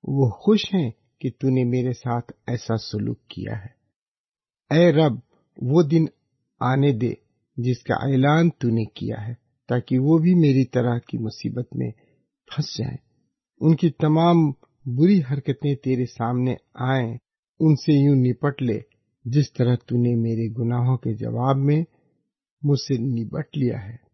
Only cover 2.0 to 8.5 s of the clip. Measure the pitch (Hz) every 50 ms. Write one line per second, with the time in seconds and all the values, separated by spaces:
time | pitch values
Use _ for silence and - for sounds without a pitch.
2 | - 123 120 120 120 - - _ _ - 127 123 - - 113 113 - - - 104
3 | 104 113 117 _ _ _ - - 98 104 113 107 95 - _ _ _ _ _ _
4 | _ _ _ _ _ _ _ _ _ _ _ _ _ _ - 160 175 175 151 151
5 | 160 147 113 120 - _ _ _ _ _ _ - 131 123 139 170 175 139 160 160
6 | 160 - _ _ _ _ _ _ _ _ _ _ 123 127 131 135 139 143 135 107
7 | 123 117 - _ _ _ _ _ _ _ _ - 117 127 123 - _ - 117 -
8 | - 135 135 131 131 143 151 160 170 175